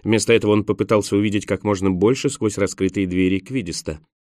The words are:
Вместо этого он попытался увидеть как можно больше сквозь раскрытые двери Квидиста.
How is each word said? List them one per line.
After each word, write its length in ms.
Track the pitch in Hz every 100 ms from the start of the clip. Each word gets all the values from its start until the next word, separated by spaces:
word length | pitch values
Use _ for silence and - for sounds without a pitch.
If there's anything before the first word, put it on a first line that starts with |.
Вместо 300 | 107 110 -
этого 180 | 113 104
он 140 | 107 101
попытался 500 | 101 104 107 - 101
увидеть 300 | 107 101 -
как 180 | 98
можно 260 | 104 98 98
больше 400 | 90 104 135 143
сквозь 280 | - 107 98
раскрытые 500 | 98 - 95 101 95
двери 320 | 90 92 95
Квидиста. 600 | 92 131 85 78 - 78 _ _ _